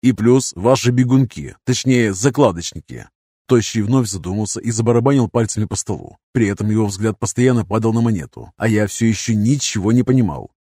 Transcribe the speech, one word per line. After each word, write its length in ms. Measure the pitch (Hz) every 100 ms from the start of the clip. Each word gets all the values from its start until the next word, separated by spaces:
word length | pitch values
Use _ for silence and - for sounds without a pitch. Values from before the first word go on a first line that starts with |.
«И 120 | 123
плюс 400 | 117 113 131 - -
ваши 360 | 107 131 123
бегунки, 640 | 123 123 131 127 - 69 - -
точнее, 480 | 123 131 123 110
закладочники». 960 | 95 127 123 131 85 85 80 - 60 - _ _ _ _
Тощий 360 | 120 107 113
вновь 260 | 104 131 117
задумался 540 | 95 87 101 104 -
и 100 | 120
забарабанил 560 | 113 113 117 123 139 113
пальцами 380 | 123 113 - 107
по 100 | 101
столу. 420 | - 98 - - _
При 160 | - 107
этом 220 | 98 107
его 160 | 107 107
взгляд 340 | 95 107 101
постоянно 460 | - - 123 123 104
падал 260 | 110 113
на 80 | 113
монету, 540 | 117 101 69 - 58 _
а 140 | 113
я 180 | 107 104
всё 180 | - 113
ещё 280 | 107 -
ничего 580 | 107 107 143 - 110 98
не 120 | 120
понимал. 480 | 127 131 107 69 50 _